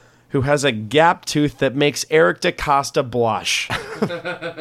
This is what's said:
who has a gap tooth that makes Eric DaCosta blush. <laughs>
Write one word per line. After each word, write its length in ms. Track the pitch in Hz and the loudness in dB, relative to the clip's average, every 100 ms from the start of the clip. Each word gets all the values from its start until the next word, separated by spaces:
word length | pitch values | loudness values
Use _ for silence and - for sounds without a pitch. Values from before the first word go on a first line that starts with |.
| _ _ _ | _ _ _
who 120 | 143 | -2
has 220 | 131 147 139 | 2 2 2
a 60 | |
gap 500 | 110 107 135 165 180 - | -2 0 4 4 2 -2
tooth 320 | 151 147 - | 0 0 0
that 160 | 135 123 | -2 2
makes 300 | 147 143 - | 0 0 0
Eric 300 | 156 170 160 | 4 4 2
DaCosta 600 | 180 170 - 139 139 - | -4 -4 0 0 0 -2
blush. 680 | 131 120 117 104 - - - | -2 0 0 0 -2 -4 -4
<laughs> 60 | - - - 220 170 170 175 170 156 | -8 -8 -6 -4 -4 -8 -8 -10 -10